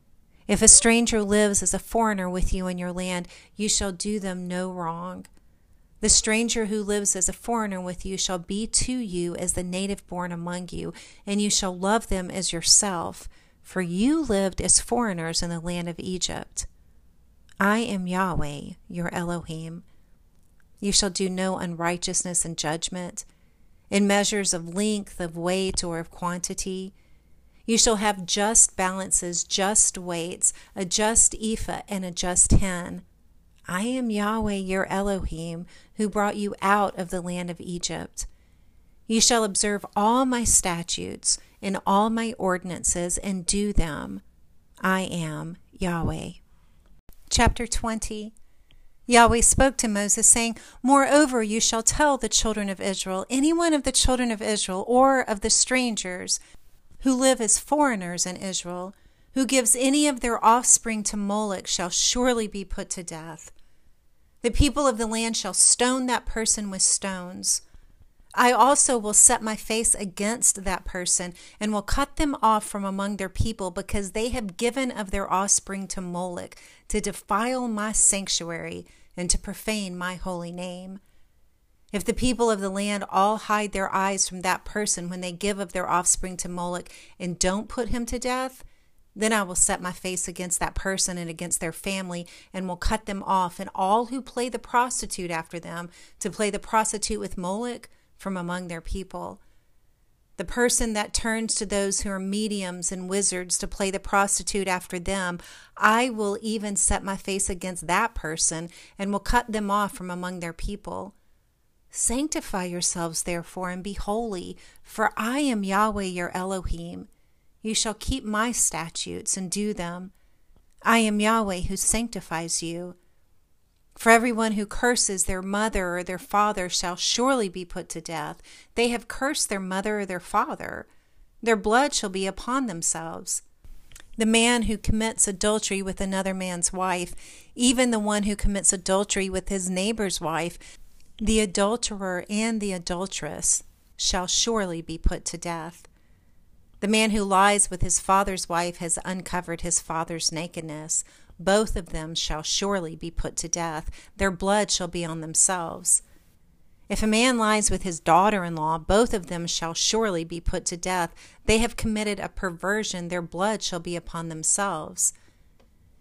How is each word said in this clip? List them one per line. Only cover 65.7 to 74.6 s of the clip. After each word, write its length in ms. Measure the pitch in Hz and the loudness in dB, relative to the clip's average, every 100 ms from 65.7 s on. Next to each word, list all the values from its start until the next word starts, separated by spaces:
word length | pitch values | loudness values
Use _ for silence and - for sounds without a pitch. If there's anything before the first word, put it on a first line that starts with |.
| - 247 262 254 | 6 4 4 2
that 180 | 233 | 0
person 460 | - 233 220 - 208 | -2 -2 0 0 -2
with 120 | 190 | 0
stones. 800 | - - 196 185 180 196 196 - - - - - - - - | 2 2 -2 -6 -10 -6 -2 -2 -4 -18 -20 -20 -20 -20 -4
I 180 | - 247 | 4 6
also 440 | 247 247 277 - 247 | 8 8 8 4 2
will 160 | 214 | 4
set 300 | 202 - 254 | 6 8 6
my 140 | 220 214 | 0 -6
face 380 | - 220 233 | -2 0 2
against 720 | - 202 - 202 226 - - | 0 -2 -4 -4 2 0 0
that 220 | 196 180 - | -2 -4 -4
person 480 | 180 180 - 175 175 - - | -6 -2 -2 -2 -10 -20 -6
and 100 | 214 | -2
will 120 | 214 | -2
cut 340 | 202 - 277 - | 0 0 0 0
them 180 | 311 269 | 0 2
off 240 | 220 214 | 4 4
from 180 | 214 208 | 0 -6
among 340 | 196 196 202 202 | -4 -4 -4 -4
their 120 | 190 | -6
people, 420 | - 226 220 190 | 0 0 0 -4
because 420 | 175 190 214 190 | -4 -4 -4 -2
they 180 | 214 240 | -2 -2
have 260 | 247 208 | -2 -6
given 340 | 175 | -2